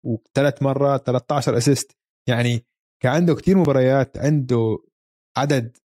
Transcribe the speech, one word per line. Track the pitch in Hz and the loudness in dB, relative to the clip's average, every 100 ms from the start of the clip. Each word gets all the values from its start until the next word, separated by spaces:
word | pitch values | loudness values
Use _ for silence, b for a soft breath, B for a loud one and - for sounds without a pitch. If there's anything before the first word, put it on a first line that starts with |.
| - | -8
وثلاث | 113 _ - 143 - | -10 _ -2 -2 0
مرات | 139 135 139 139 - | -4 0 0 0 -2
تلتاشر | 123 _ 147 - 117 | -4 _ -4 -2 0
أسيست. | 120 135 - _ _ _ - | 0 0 -4 _ _ _ -4
يعني | 120 120 120 _ _ _ _ | -2 0 -2 _ _ _ _
كان | 127 | -2
عنده | 147 175 147 | 0 0 0
كتير | - 190 | 2 2
مباريات، | 151 135 127 135 - - | 2 2 2 2 0 -4
عنده | 139 151 127 123 113 107 _ _ _ _ _ - | -2 -2 0 0 0 -4 _ _ _ _ _ -4
عدد | 143 139 117 _ | 0 -2 -2 _